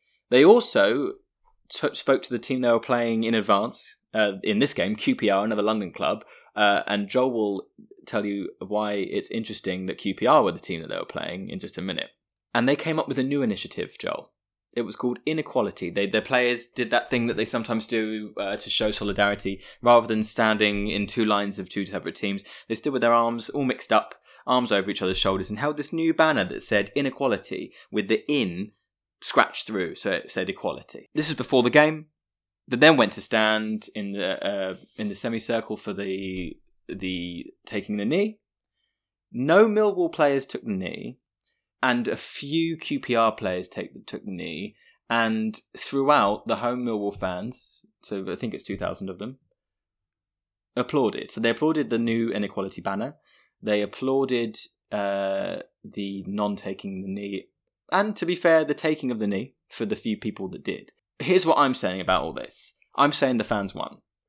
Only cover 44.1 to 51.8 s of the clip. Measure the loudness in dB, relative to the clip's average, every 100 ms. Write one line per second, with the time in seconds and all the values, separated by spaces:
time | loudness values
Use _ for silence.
44.1 | -12 -8 -8 -8 -8 -10 -14 _ _ -2
45.1 | 0 2 0 -2 -6 -14 -16 -6 0 4
46.1 | 6 4 0 -2 -2 -2 -2 -2 -2 -2
47.1 | -2 -4 -4 -8 -10 -16 -20 _ _ -10
48.1 | -8 -6 -6 -6 -8 -8 -6 -6 -6 -8
49.1 | -8 -12 -12 _ _ _ _ _ _ _
50.1 | _ _ _ _ _ _ -4 0 2 2
51.1 | 0 -8 -2 0 2 0 0